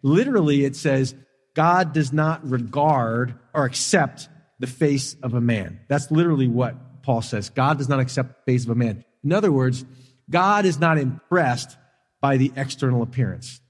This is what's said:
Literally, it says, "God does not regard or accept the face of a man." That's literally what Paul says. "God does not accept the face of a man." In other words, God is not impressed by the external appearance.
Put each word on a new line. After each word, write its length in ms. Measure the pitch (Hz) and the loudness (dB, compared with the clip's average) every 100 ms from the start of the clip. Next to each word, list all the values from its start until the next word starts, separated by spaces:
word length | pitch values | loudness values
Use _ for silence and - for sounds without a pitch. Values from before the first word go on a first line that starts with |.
Literally, 600 | 139 160 262 240 156 143 | 2 2 2 2 2 2
it 120 | 139 135 | 0 -2
says, 400 | 156 135 131 - _ _ _ - | -2 0 -2 -6 _ _ _ 0
"God 380 | 165 180 175 | 2 4 2
does 200 | 147 139 | -2 -2
not 340 | 151 156 160 143 | 0 -2 -2 -4
regard 880 | 123 117 139 151 143 117 117 123 - _ 151 | -6 -4 0 2 2 0 -2 -4 -8 _ -2
or 100 | 135 | -2
accept 640 | - - 196 139 - - - _ _ | -2 0 2 0 -4 -20 -20 _ _
the 80 | 127 | -10
face 480 | - 156 139 131 - | -2 0 0 -4 -8
of 100 | 127 | -4
a 80 | 120 | -2
man." 380 | 120 113 87 - - | 0 0 -4 -12 -4
That's 240 | 143 - | -4 0
literally 360 | 156 170 147 127 | 2 2 2 2
what 540 | 120 120 - - - | 0 -2 -6 -20 -12
Paul 220 | - 117 | -2 -2
says. 260 | 110 110 104 | -2 -6 -6
"God 300 | - 131 151 | -2 0 0
does 100 | 131 | 0
not 100 | 139 | 0
accept 460 | 127 - 123 - - | 0 -2 -6 -6 -2
the 60 | |
face 140 | 127 113 | -2 0
of 40 | |
a 60 | 120 | 0
man." 280 | 117 101 - _ | -2 -4 -14 _
In 100 | 139 | -2
other 180 | 185 208 | 2 2
words, 320 | 139 127 127 - - - _ - | 2 2 -2 -8 -20 -20 _ -2
God 360 | 165 190 208 190 | 2 2 4 2
is 140 | 143 | 2
not 200 | 165 160 | 2 2
impressed 760 | 131 123 _ 180 143 120 - - _ _ _ _ | 0 -4 _ 2 2 0 -6 -16 _ _ _ _
by 160 | 139 135 | 0 2
the 140 | 135 135 | 2 -2
external 460 | 135 - 135 123 | -8 -4 -2 0
appearance. 600 | 113 - 110 87 - - _ | -2 -2 -4 -4 -14 -20 _